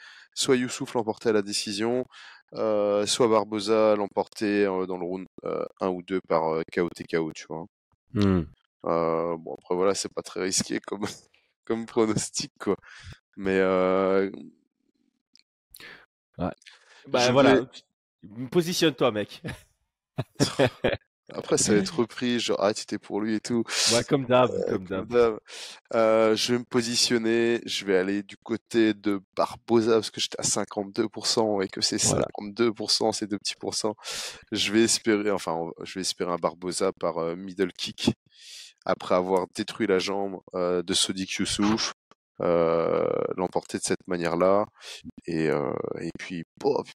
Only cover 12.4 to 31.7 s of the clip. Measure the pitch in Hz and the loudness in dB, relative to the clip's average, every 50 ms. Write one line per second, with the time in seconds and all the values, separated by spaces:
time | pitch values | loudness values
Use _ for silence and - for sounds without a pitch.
12.4 | - - _ - - 107 95 - - - - - - - - - _ _ _ 95 | -8 -8 _ -4 -2 -2 -2 -2 -4 -12 -20 -20 -20 -20 -20 -20 _ _ _ -4
13.4 | 95 95 95 95 95 95 95 92 92 92 92 95 95 95 95 98 98 98 - - | -2 2 4 4 4 4 4 4 4 4 4 4 4 4 4 2 2 0 -4 -10
14.4 | - 82 80 _ _ _ _ _ _ _ _ _ _ _ _ _ _ _ _ _ | -16 -18 -20 _ _ _ _ _ _ _ _ _ _ _ _ _ _ _ _ _
15.4 | _ _ _ _ _ _ - - - - - - - _ _ _ _ _ _ - | _ _ _ _ _ _ -20 -20 -20 -20 -20 -20 -20 _ _ _ _ _ _ -6
16.4 | 87 87 - - _ - - - _ _ - - - 139 131 127 123 127 123 139 | -6 -6 -6 -8 _ -20 -20 -20 _ _ -20 -20 -6 -2 0 2 2 4 6 6
17.4 | 139 135 135 127 127 - - - - _ _ _ _ _ _ _ - 101 104 117 | 8 8 6 6 2 -2 -8 -20 -20 _ _ _ _ _ _ _ -20 -16 -12 -12
18.4 | 131 120 - 175 165 170 175 - 170 160 135 - 147 123 107 104 101 - - - | -8 0 0 0 0 2 2 2 2 2 4 2 2 2 2 0 -4 -6 -8 -12
19.4 | - - - - - _ _ _ _ _ _ _ _ _ _ - - - _ - | -12 -12 -12 -12 -18 _ _ _ _ _ _ _ _ _ _ -8 -8 -8 _ -2
20.4 | - - - - 135 123 - - - - - - _ _ _ _ _ - - - | -2 0 2 2 0 0 0 -2 -2 -2 -2 -4 _ _ _ _ _ -14 -12 -12
21.4 | - - 165 139 - - 107 104 98 95 - - 117 - - - 127 123 120 117 | -2 0 0 2 4 4 4 4 2 2 0 -2 -2 -2 -2 -4 -2 -2 0 0
22.4 | 104 - 101 - - 101 110 - - - 104 101 - - 87 101 107 113 110 104 | 0 -2 0 2 2 0 0 -2 -6 -8 -8 -8 -6 -6 -4 -4 -2 -2 -2 -2
23.4 | - - 120 117 113 - - - - - 120 117 113 - 156 139 131 120 123 127 | -2 -2 -2 -2 -2 -2 -2 0 2 2 2 2 2 2 0 0 2 4 4 4
24.4 | 127 113 - - - - - 98 95 92 95 95 92 113 120 120 120 117 107 104 | 4 4 2 -2 -2 -2 -2 -4 -4 -4 -6 -6 -4 2 4 4 4 4 2 -2
25.4 | - - - - - - - - _ _ - 117 113 110 110 113 113 110 110 104 | -8 -16 -16 -16 -16 -16 -16 -20 _ _ 2 4 4 6 6 6 6 6 4 4
26.4 | - - 123 123 120 - - 127 113 113 120 113 - - 123 117 113 113 113 117 | 2 0 0 0 -2 0 0 0 0 0 0 0 2 2 2 2 2 2 2 2
27.4 | 117 117 120 110 - - - - 101 98 95 92 92 95 98 104 101 98 - - | 4 2 2 0 -2 -6 -8 -4 0 2 2 2 2 2 -2 -2 -4 -8 -14 -18
28.4 | _ - 117 104 - _ - 117 110 110 104 101 98 104 101 98 95 _ _ - | _ -6 -6 -6 -4 _ 4 4 4 4 2 0 -2 -2 -2 -2 -4 _ _ -2
29.4 | - - - - _ - 117 117 110 117 113 110 107 - - 110 - - - - | -2 -2 -4 -8 _ 2 4 4 6 4 4 2 2 -2 -4 -6 -6 -6 -4 -4
30.4 | - - - 113 101 - - 107 101 98 101 117 113 107 - 110 104 - - 120 | -2 -2 0 -2 -2 -4 -6 -6 -8 -4 -4 -4 -4 -4 -4 -4 -4 0 0 2
31.4 | 113 107 107 98 95 101 | 2 2 2 0 0 -2